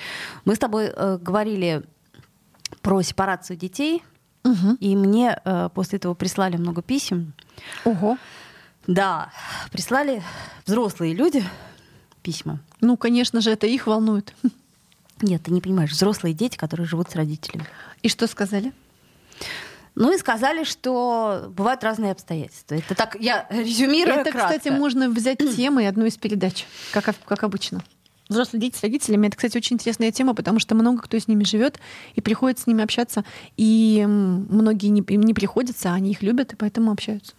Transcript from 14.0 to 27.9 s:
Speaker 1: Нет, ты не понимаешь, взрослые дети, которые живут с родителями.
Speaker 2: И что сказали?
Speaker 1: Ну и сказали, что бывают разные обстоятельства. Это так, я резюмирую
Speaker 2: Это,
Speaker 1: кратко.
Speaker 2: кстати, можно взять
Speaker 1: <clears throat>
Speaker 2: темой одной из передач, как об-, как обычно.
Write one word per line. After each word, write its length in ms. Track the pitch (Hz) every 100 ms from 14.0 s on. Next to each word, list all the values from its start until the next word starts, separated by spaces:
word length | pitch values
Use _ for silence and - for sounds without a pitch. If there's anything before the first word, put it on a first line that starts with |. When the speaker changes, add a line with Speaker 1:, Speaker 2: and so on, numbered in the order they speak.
| 220 208 202 - 254 - _ _ _ _ _ -
Speaker 1:
Нет, 220 | 208 170
ты 80 | 165
не 100 | 175
понимаешь, 300 | 185 190 147
взрослые 420 | 151 196 208 170
дети, 240 | 156 240 -
которые 280 | 156 165 170
живут 240 | 165 170
с 40 | 170
родителями. 500 | 151 156 - - 151 - - -
Speaker 2:
И 80 | 226
что 180 | - 226
сказали? 460 | - 196 202 240 - _ _ _ _ _ - - - - - - -
Speaker 1:
Ну 180 | 240
и 40 | 381
сказали, 480 | - 226 262 320 302
что 800 | - 254 247 247 233 220 190 190 180
бывают 260 | 208 262 220
разные 260 | 220 208
обстоятельства. 640 | 185 - 165 - - - 151
Это 200 | 160 190
так, 200 | 220 214
я 240 | 226 214 -
резюмирую 680 | 220 226 226 269 311 349 285
Speaker 2:
Это, 140 | 285
Speaker 1:
кратко. 260 | 254 190 311
Speaker 2:
кстати, 160 | 285 269
можно 320 | 285 254 262
взять 280 | 233 240 269
Speaker 1:
<clears throat> 180 | 294 214
Speaker 2:
темой 320 | 254 269 202
одной 220 | 196 226
из 80 | 214
передач, 480 | 208 208 185 - - - -
как 160 | 208 208
об-, 160 | 202 -
как 180 | 202
обычно. 380 | 214 196 - 180 -